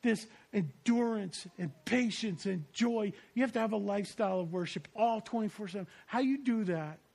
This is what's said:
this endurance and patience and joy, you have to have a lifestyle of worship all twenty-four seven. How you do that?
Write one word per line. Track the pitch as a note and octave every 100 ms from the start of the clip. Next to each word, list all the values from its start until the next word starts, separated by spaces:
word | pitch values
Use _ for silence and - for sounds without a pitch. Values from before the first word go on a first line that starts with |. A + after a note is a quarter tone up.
this | A#3+ A3 - - -
endurance | G#3+ D#3+ - - A#3 A#3 A3+ F#3+ - F3+ -
and | F3 -
patience | - B3 A#3+ - A3 E3+ G3
and | F#3 D3
joy, | - A#3+ A3+ G#3 - -
you | -
have | B3+
to | A3+
have | A3
a | G#3+
lifestyle | G3+ G3+ F#3+ - G3+ F#3
of | F3
worship | F3+ E3 F#3+ - -
all | A#3 A3
twenty-four | G#3+ A#3 G#3+ - G#3
seven. | G3 F3+ - -
How | A3+
you | C4 C#4
do | C4 A3+
that? | F#3+ E3+ D3+ D#3+ _